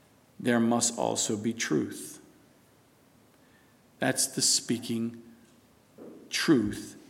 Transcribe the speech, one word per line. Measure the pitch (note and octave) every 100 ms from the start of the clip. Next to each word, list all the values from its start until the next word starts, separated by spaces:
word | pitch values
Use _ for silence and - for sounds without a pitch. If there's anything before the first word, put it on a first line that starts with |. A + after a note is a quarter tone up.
| _ _ _ -
there | B2 A#2+
must | A#2 A#2+ - -
also | A#2 A2+ - G#2+
be | A2+
truth. | A2+ - D3+ - - - - - - - _ _ _ _ _ _ _ _ _ _ - _ _ _ -
That's | C3 C3 -
the | -
speaking | - - - A#2 - A#2 A#2 - - - - - _ _ _ - - - -
truth | - - C#3 G#2 - - - -